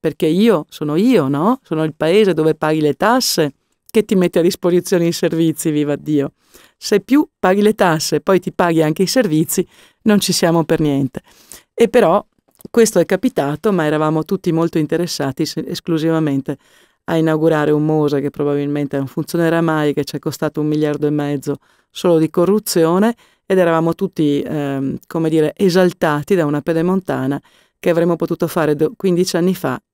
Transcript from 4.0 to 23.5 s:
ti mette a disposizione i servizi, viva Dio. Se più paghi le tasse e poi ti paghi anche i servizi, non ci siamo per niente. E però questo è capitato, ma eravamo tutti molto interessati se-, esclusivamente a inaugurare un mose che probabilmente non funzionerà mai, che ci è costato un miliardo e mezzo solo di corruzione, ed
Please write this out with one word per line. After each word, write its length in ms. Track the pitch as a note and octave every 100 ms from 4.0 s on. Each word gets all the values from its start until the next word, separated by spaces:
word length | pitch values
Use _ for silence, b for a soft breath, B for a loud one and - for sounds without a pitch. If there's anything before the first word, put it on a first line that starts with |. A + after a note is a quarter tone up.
| G#3+
ti 100 | F#3+
mette 240 | F3 F3+
a 20 |
disposizione 640 | E3+ - F3+ F3 F3 F3+ E3+
i 40 |
servizi, 600 | E3 E3+ D#3+ E3 D#3 E3
viva 260 | D3 D3 C#3+
Dio. 340 | C#3+ D3 C#3 _ b b b b
Se 240 | - G3+
più 260 | - C#4 - _
paghi 240 | F#3 G3+
le 120 | G#3
tasse 440 | A3 F#3 D#3 - D3+
e 40 |
poi 180 | - F#3
ti 140 | F3+
paghi 280 | - F3 D#3+
anche 220 | D#3 D#3
i 40 | F#3
servizi, 580 | C4 G3+ D#3 C#3 - F3 b b b
non 180 | A3 G#3
ci 100 | -
siamo 320 | F3 F3 E3
per 160 | D#3 D#3+
niente. 420 | D3+ C#3 C3+ - B B B B B
E 160 | - A3+
però 360 | B3 F3+ F#3 - _ _ _ -
questo 280 | - A3 F3+
è 60 | E3
capitato, 680 | F#3 B3+ - C#3+ D3+ A3
ma 120 | F#3 D3+
eravamo 380 | D3+ D#3 D#3
tutti 300 | D#3+ F#3+ -
molto 240 | D#3+ E3 E3
interessati 680 | D3+ E3 F3 - C#3 C3 D#3
se-, 220 | - -
esclusivamente 920 | F3 - D#3+ D#3+ D#3+ D3+ C#3 C#3 C#3 b b b b
a 140 | - E3
inaugurare 540 | D#3+ D#3 D#3+ D#3 D3
un 120 | D3
mose 380 | D3+ D#3 D3 C#3+
che 80 | C#3+
probabilmente 680 | - D3 C#3+ C#3+ D3 C#3+ C#3
non 120 | C3+
funzionerà 520 | - D3+ E3+ E3 E3
mai, 340 | E3 D#3 D3
che 120 | C#3+ C#3+
ci 100 | D3
è 40 |
costato 420 | - - D#3 D#3
un 60 | D3+
miliardo 400 | D3+ D3+ D3 D3
e 40 |
mezzo 460 | D3 C#3+ C#3+ C#3+ C#3 _ _ _
solo 300 | - F#3 E3
di 100 | D#3
corruzione, 840 | - F3 G#3 - F3+ D#3+ F3+ A3 A#3 b b
ed 120 | _